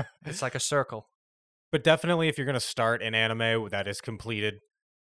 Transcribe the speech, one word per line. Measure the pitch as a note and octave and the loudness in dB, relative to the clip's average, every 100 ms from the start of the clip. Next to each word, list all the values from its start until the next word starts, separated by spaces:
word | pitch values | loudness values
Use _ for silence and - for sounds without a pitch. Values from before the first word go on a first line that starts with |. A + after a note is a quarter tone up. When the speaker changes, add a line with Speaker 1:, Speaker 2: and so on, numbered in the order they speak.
| C#3 - | -6 -8
Speaker 1:
<laughs> | D3+ | -12
Speaker 2:
It's | D3 | -6
like | C3 C3 | -4 -2
a | |
circle. | - C#3+ C3 A2 - _ _ _ _ _ _ | 0 0 0 -4 -12 _ _ _ _ _ _
Speaker 1:
But | D#3 | 0
definitely | D#3+ D#3 E3+ E3+ D#3+ | 4 4 4 2 2
if | D3 | 0
you're | C3+ | 0
gonna | C3 | 0
start | - - A2+ A#2 | -2 0 2 2
an | A2 A2 | 0 2
anime | A2+ A2+ A2+ A2+ G#2 | 2 2 2 2 0
that | G2+ G2 | -4 -4
is | G2+ | -4
completed, | - G#2+ A#2 G#2+ G#2+ G2+ _ _ _ _ | -8 -8 -6 -2 -2 -4 _ _ _ _